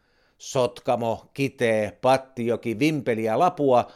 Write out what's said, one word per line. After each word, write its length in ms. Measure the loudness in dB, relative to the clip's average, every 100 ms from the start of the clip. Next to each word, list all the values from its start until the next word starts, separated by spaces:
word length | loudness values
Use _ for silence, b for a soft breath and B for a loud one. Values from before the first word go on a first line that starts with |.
| _ _ _ _
Sotkamo, 880 | -6 -2 -2 -2 -2 -2 -2 -4 -8
Kitee, 640 | -6 -6 0 0 2 -2 -2
Pattijoki, 800 | 2 2 0 -6 -4 -2 -4 -2
Vimpeli 440 | 0 0 -2 -2
ja 160 | -2 0
Lapua 480 | 0 0 2 2 2